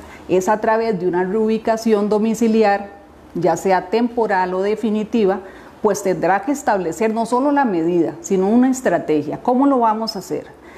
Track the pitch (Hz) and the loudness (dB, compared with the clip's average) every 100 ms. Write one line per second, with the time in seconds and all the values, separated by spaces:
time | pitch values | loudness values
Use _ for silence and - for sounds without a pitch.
0 | - - - 180 185 214 226 220 226 185 | -14 -18 0 0 2 0 2 0 0 -2
1 | 180 175 185 220 220 220 226 220 226 208 | -2 -2 -2 0 0 0 -2 -2 2 2
2 | 208 208 226 214 233 220 208 202 202 - | 2 0 0 2 2 4 4 2 -4 -16
3 | - - - 175 170 170 190 185 190 226 | -20 -20 -12 -2 0 0 2 0 0 0
4 | 240 240 214 190 180 185 202 214 226 214 | 0 0 0 0 0 -2 -2 -2 -2 -2
5 | 208 240 190 196 - - - - 214 190 | 0 2 2 0 -6 -20 -20 -4 -2 0
6 | 190 165 170 196 285 285 - 202 170 165 | -2 0 0 0 0 -2 0 0 -2 -2
7 | 220 220 226 247 285 285 254 170 165 175 | -2 -2 -2 0 0 2 0 0 0 2
8 | 143 - - 190 190 240 262 254 208 170 | 0 -4 -2 0 2 4 4 2 0 0
9 | - 151 143 139 - 254 277 262 226 214 | 0 -2 -2 -4 -2 2 2 2 2 0
10 | 226 196 - 131 - - - | -4 -8 -8 -10 -10 -20 -20